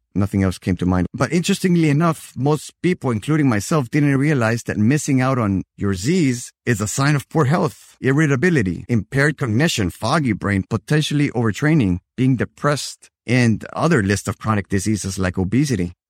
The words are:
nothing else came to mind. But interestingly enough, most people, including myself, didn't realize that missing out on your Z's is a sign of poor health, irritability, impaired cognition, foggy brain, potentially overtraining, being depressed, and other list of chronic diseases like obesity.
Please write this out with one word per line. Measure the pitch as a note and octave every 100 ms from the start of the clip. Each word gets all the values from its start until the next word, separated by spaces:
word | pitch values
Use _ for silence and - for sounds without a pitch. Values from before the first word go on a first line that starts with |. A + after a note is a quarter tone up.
| _
nothing | F#2 G2+ G2+
else | F#2+ -
came | F#2+ F2+
to | F2+
mind. | F2+ F2
But | - B2
interestingly | F3+ E3+ G3 F#3+ F3 D#3
enough, | C#3+ E3+ D3+ - B2
most | C#3 D3+ - -
people, | F3 F3+ C3
including | G#2+ - D#3+ C3+
myself, | G#2+ - D#3+ B2
didn't | D#3 D3 C3+
realize | D3 C#3 A2 A#2
that | - F#2+
missing | G#2+ D3 - C3
out | C3 B2+
on | G#2 F#2+ - -
your | G2+ F#2
Z's | A2 F#3 C#3 A#2+ - -
is | - G#2
a | G#2
sign | - C#3 D3
of | -
poor | D#3+ C3
health, | F3+ D3+ - - -
irritability, | A#2+ C#3 D3+ C3+ F3+ D#3 F#2 F2 F2
impaired | A#2 - C#3 D3 C#3
cognition, | B2+ G#2+ E3 - F2
foggy | - A2+ D#3+ C3
brain, | F#2+ G2+ G2 -
potentially | A2+ - D3+ D3 D3 C#3+
overtraining, | B2 A2+ - D3+ D#3+ G2 F2+ - -
being | C3 A#2+
depressed, | G2+ _ C#3+ C#3+ - - - _ -
and | B2+ A#2 G2+ -
other | E2+ D#3 C#3+
list | G2 G2+ -
of | -
chronic | A2 G#2 -
diseases | G2+ G#2+ G#2+ G2 F#2+
like | F#2 F#2
obesity. | F#2+ A#2 D3 G#2 F2 -